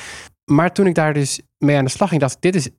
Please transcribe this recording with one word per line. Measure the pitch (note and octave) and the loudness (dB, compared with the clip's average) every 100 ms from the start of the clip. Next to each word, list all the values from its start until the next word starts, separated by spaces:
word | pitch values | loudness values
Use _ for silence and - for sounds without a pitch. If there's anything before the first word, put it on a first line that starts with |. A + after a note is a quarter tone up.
| - - - _ | -18 -18 -20 _
Maar | - D3 F3 | 0 2 2
toen | F#3 F#3+ | 2 0
ik | |
daar | E3+ D#3 | 2 0
dus | D3 C#3 - - - | 0 -2 -6 -14 -2
mee | D3 C#3+ | 2 2
aan | |
de | C3 | 0
slag | - G3+ | 0 0
ging, | D#3+ | 0
dacht | C3+ | 0
ik, | - | 0
dit | F3 | -2
is, | F#3 B2+ | 0 -4